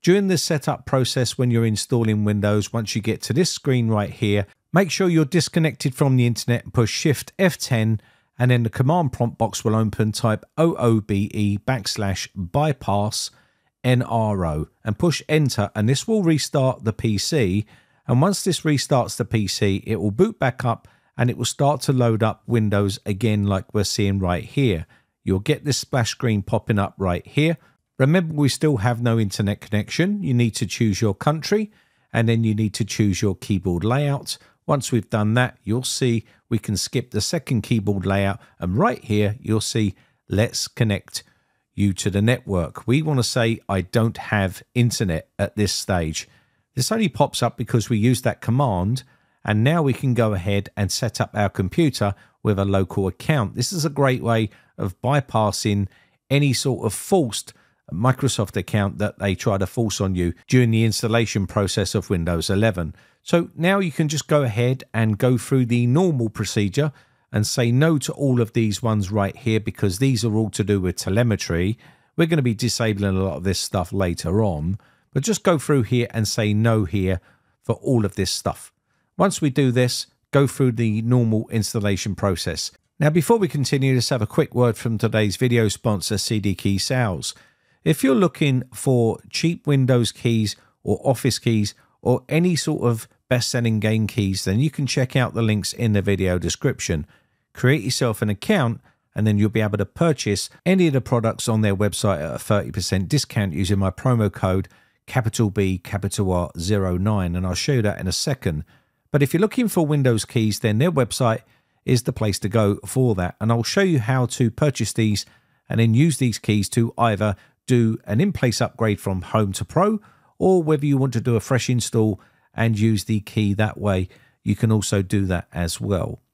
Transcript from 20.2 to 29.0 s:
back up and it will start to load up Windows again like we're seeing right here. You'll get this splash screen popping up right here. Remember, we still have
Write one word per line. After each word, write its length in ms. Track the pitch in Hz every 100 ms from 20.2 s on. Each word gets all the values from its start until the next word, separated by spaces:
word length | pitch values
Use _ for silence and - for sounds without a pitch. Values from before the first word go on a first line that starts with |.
| 208 -
back 260 | 131 -
up 240 | 123 113 _ _ _ -
and 100 | 120
it 60 | -
will 80 |
start 360 | 120 - 143 147
to 120 | -
load 300 | 131 120 110
up 220 | 113 - -
Windows 540 | 120 107 101 101 98
again 400 | - 98 117 107
like 300 | 101 95 -
we're 80 | 107
seeing 380 | 101 - 101 98
right 240 | 92 87
here. 420 | 73 - 131 82 - _ _ _
You'll 160 | - 95
get 240 | 104 151
this 120 | 143 120
splash 340 | - 139 113
screen 340 | - 120 104
popping 340 | - 110 - 107
up 160 | 98 -
right 300 | 95 87 -
here. 320 | - 151 165 _ _ _ -
Remember, 360 | 135 175 165
we 140 | 151 143
still 280 | - 156 131
have 260 | 110 117